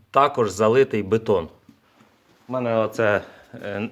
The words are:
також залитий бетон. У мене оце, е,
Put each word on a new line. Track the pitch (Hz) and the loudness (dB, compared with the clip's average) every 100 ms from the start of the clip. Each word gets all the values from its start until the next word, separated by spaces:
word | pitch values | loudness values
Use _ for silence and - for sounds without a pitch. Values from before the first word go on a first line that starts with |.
| _ | _
також | 139 143 143 110 | 2 2 2 -2
залитий | 95 110 120 135 110 | 2 2 4 2 0
бетон. | 95 110 110 98 80 - _ _ _ _ _ _ _ _ - | -2 -2 2 0 -2 -12 _ _ _ _ _ _ _ _ -10
У | |
мене | 127 120 113 | -6 -2 0
оце, | 110 - 107 101 - - _ | -2 0 0 0 -4 -16 _
е, | - 101 101 110 | -14 -10 -8 -8